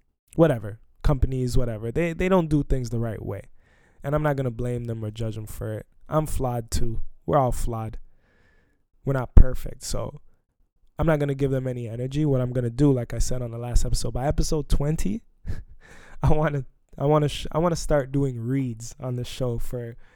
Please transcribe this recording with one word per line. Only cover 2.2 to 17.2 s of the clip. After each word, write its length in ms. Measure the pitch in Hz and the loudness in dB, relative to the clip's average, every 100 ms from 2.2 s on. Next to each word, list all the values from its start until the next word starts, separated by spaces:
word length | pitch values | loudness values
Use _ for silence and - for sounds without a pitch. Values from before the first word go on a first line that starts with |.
| 185 | 2
don't 180 | 185 160 | 2 2
do 160 | 151 | 0
things 260 | - 135 117 | 0 -2 -2
the 100 | 117 | -4
right 240 | 117 104 | -4 -6
way. 180 | - 98 - - _ _ _ _ | -10 -12 -14 -20 _ _ _ _
And 120 | 139 151 | -4 0
I'm 80 | |
not 120 | 151 135 | 0 0
gonna 160 | 131 | -4
blame 340 | 113 123 120 117 | -4 -6 -4 -6
them 180 | 113 | -8
or 80 | 107 | -8
judge 240 | 107 113 107 | -6 -6 -6
them 120 | 107 | -10
for 260 | - 110 | -10 -8
it. 120 | 107 - _ - | -10 -12 _ -4
I'm 180 | 151 151 | -2 0
flawed 460 | - 131 120 113 | -2 -2 -4 -4
too. 300 | - 113 113 - - - | 2 2 2 -2 -4 0
We're 120 | 147 | 2
all 140 | 127 | 2
flawed. 460 | - - 113 110 - - - _ _ _ _ _ _ _ _ | 0 -2 -4 -8 -12 -16 -20 _ _ _ _ _ _ _ _
We're 100 | 139 | -4
not 220 | 135 117 - | -4 8 10
perfect, 480 | 131 123 - - | 12 8 -8 -10
so 380 | - 113 113 147 - _ _ _ _ _ _ - | -8 -6 -6 -12 -20 _ _ _ _ _ _ -2
I'm 80 | 156 | 0
not 120 | 151 | 2
gonna 160 | 143 135 | 0 0
give 160 | 139 | 0
them 160 | 131 127 | 0 -4
any 200 | 123 117 | -6 -8
energy. 380 | 117 131 143 151 | -6 -4 0 2
What 160 | 131 | 2
I'm 120 | 123 | 0
gonna 160 | 123 120 | -2 -4
do, 220 | 120 147 | 2 4
like 220 | 131 117 | 4 -2
I 60 | 120 | 0
said 220 | - 127 | 0 0
on 100 | 120 | -4
the 60 | 117 | -8
last 280 | 120 113 117 | -2 2 2
episode, 280 | 120 123 | 0 -2
by 140 | 120 139 | -2 -2
episode 420 | 160 156 156 143 | 0 0 0 2
twenty, 540 | - 143 160 190 220 _ _ - - - | 2 2 0 -2 -4 _ _ -8 -8 -10
<laughs> 500 | - - - - - | -20 -20 -20 -18 -2
I 100 | 135 | 2
wanna, 320 | 151 156 143 - _ _ - | 4 2 -2 -8 _ _ -4
I 80 | 143 | 2
wanna 220 | 151 | 2